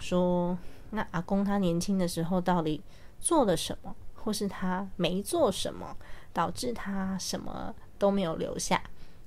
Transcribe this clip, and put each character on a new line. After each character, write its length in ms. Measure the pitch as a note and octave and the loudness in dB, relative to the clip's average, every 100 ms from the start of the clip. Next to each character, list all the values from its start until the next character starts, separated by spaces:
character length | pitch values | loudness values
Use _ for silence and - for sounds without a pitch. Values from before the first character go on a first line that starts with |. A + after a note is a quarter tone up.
说， 560 | - F3+ F3+ F3+ F3 F3+ - - - | 0 4 4 4 2 0 -4 -10 -6
那 180 | G#3 - | -4 -2
阿 100 | E3+ | -2
公 240 | E3+ G3 G3+ | 0 2 2
他 120 | G3+ | 2
年 220 | F3+ E3+ | 4 2
轻 180 | F3 F#3+ | 2 2
的 80 | F3 | 2
时 160 | E3 | 0
候 200 | E3 F#3 | 2 2
到 200 | F3+ F3+ | 4 2
底 220 | D#3 D#3 - - - - | 2 -2 -6 -16 -16 -6
做 240 | - E4 G#3+ | 2 4 6
了 100 | E3 | 4
什 220 | - - | 0 -6
么， 140 | F#3 - - | -6 -8 -8
或 200 | - A3 | -4 -2
是 120 | G#3 G3+ | 0 -2
他 400 | - F#3 F#3 G3+ - | -2 -2 0 -4 0
没 260 | E3+ F#3 | 0 0
做 260 | G3+ F4 B3 | 0 4 4
什 240 | - - | 2 -2
么， 220 | - A#2+ F#3 - - - | -4 -8 -8 -8 -10 -4
导 180 | - E3+ | 0 0
致 220 | - B3 | 0 -2
他 440 | A#3 G3+ G3 F#3+ F#3+ | -2 -2 0 0 -2
什 220 | - F#3 | -2 -4
么 340 | - - - - - - | -4 -6 -6 -8 -10 2
都 140 | G3+ | 4
没 120 | G3+ | 4
有 120 | E3+ D#3 | 2 0
留 240 | - F#3 | -2 -2
下， 220 | - F#3 - - - - | 2 0 0 -8 -10 -12